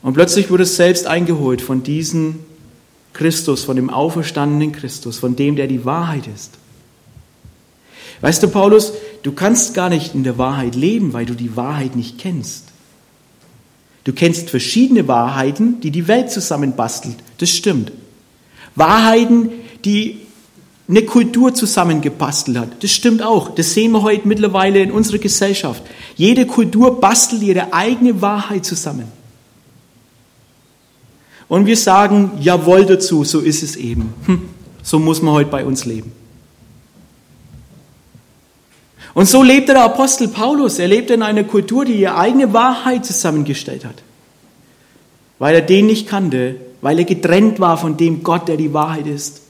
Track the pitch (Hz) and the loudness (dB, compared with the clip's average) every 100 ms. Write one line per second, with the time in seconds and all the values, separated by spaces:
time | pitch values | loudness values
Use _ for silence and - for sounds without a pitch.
0 | 131 131 175 208 180 180 180 - 175 175 | -4 2 2 2 0 2 0 2 2 2
1 | 180 170 170 160 135 127 - 131 127 151 | -2 -2 -2 -2 -2 -4 -4 -6 -4 -6
2 | 156 165 156 160 - _ - _ _ _ | -4 -4 -4 -6 -16 _ -20 _ _ _
3 | _ - 156 160 - 135 - 131 127 131 | _ -4 -2 -2 -2 -4 -2 -4 -2 -2
4 | 156 165 151 - 147 147 151 147 127 - | -2 -2 -6 -4 -2 0 -2 -6 -12 -12
5 | 123 117 127 123 143 147 131 131 120 156 | -12 -8 -6 -2 -2 -2 -2 -4 -4 -4
6 | 170 151 113 104 - _ _ _ _ _ | -4 -6 -10 -16 -20 _ _ _ _ _
7 | _ - _ _ - _ _ _ _ - | _ -20 _ _ -20 _ _ _ _ -20
8 | - - 143 165 196 196 196 214 214 - | -20 -4 -2 0 0 2 6 6 4 -8
9 | - - 139 143 190 240 - - 180 170 | -16 -10 -10 -4 0 0 0 -2 -2 -2
10 | 156 143 131 120 127 139 127 120 156 226 | -4 -6 -4 -2 -4 -2 -4 -2 -2 0
11 | 185 123 117 120 120 110 123 147 131 127 | -2 -4 -8 -8 -8 -6 -6 -4 -6 -6
12 | 117 - 190 170 117 - - _ _ _ | -8 -10 -8 -8 -10 -14 -20 _ _ _
13 | _ _ _ _ _ _ _ _ _ _ | _ _ _ _ _ _ _ _ _ _
14 | - 131 170 165 - 131 - 226 262 240 | -10 -2 0 -2 -4 -6 -2 0 4 2
15 | 143 120 120 135 135 143 226 240 160 147 | 2 0 0 -2 -4 0 -2 -2 -4 -6
16 | 170 233 247 214 - 147 139 127 - - | 0 0 0 -6 -6 -4 -4 -2 -6 -6
17 | - 113 - _ 175 - 208 151 104 - | -12 -16 -20 _ -4 -2 0 -2 -4 -10
18 | - _ _ _ _ _ - - 160 214 | -20 _ _ _ _ _ -20 0 4 6
19 | 226 226 240 233 226 - - - 202 208 | 6 4 4 2 2 -6 -18 -8 -4 -2
20 | 214 - - _ _ _ _ _ - 190 | -4 -10 -20 _ _ _ _ _ 0 2
21 | 220 240 233 240 254 247 220 - 175 156 | 4 2 2 2 2 2 -2 0 0 0
22 | 147 143 139 147 - 123 120 - 202 - | -2 -4 -4 -4 -4 -4 -6 -8 -4 0
23 | 240 226 220 220 - - 170 - 226 220 | 2 0 2 0 -2 -4 -2 0 2 2
24 | 208 208 202 208 208 190 190 196 190 202 | 2 0 0 0 0 2 2 2 2 0
25 | 220 208 208 - 196 196 151 117 - - | -2 -2 -2 -2 0 -2 -4 -8 -14 -20
26 | - - 185 247 254 - 202 214 254 247 | -20 0 2 4 2 2 0 4 4 4
27 | 196 233 - 233 202 185 175 165 208 240 | 2 2 0 -2 0 0 0 -2 -2 0
28 | 247 202 202 208 202 202 175 170 - 143 | 2 2 -2 -4 -4 -6 -6 -8 -8 -10
29 | 113 - - _ _ _ _ _ _ _ | -12 -18 -20 _ _ _ _ _ _ _
30 | _ _ _ _ _ _ _ _ _ _ | _ _ _ _ _ _ _ _ _ _
31 | _ _ _ _ _ 170 202 226 202 190 | _ _ _ _ _ 0 2 2 4 4
32 | 208 208 196 147 143 180 160 185 196 185 | 4 4 2 0 2 2 6 6 6 4
33 | - 160 147 160 156 151 147 - 123 117 | 2 0 0 0 0 -2 -6 -8 -6 -6
34 | 113 110 - 180 - - - - - 156 | -6 -8 -4 -4 -4 -18 -20 -20 -4 0
35 | 156 160 160 151 147 143 139 131 123 113 | 0 0 2 2 2 -2 -4 -6 -6 -10
36 | 110 - _ _ _ _ _ _ _ _ | -12 -20 _ _ _ _ _ _ _ _
37 | _ _ _ _ - - - - _ _ | _ _ _ _ -20 -20 -20 -20 _ _
38 | _ _ _ _ _ _ _ _ _ _ | _ _ _ _ _ _ _ _ _ _
39 | - - 190 262 262 269 269 269 233 233 | -10 2 4 6 8 6 6 6 6 4
40 | 269 - 220 - 226 294 262 - 180 208 | 0 0 -2 -2 -2 0 0 0 2 2
41 | 240 233 214 214 208 214 196 240 277 220 | 2 0 0 0 0 0 0 -2 0 0
42 | 185 170 196 254 262 214 247 247 254 254 | 0 2 0 0 0 2 2 0 -2 -4
43 | 247 185 175 151 147 131 - 131 127 - | -4 -4 -2 -2 -4 -6 -8 -14 -14 -20
44 | _ _ _ _ _ _ _ _ _ _ | _ _ _ _ _ _ _ _ _ _
45 | _ _ _ _ 139 165 156 190 214 220 | _ _ _ _ 2 4 6 4 4 2
46 | - 202 185 127 127 127 - - 135 160 | -2 -4 -2 -2 -4 -6 -16 -8 -2 0
47 | 175 175 - 180 214 214 180 160 170 147 | 0 -2 2 4 2 2 0 2 -2 0
48 | 165 160 185 170 175 156 156 151 156 160 | 0 0 -2 -2 -2 -4 -2 -2 -4 -4
49 | 147 143 - - _ | -8 -8 -10 -16 _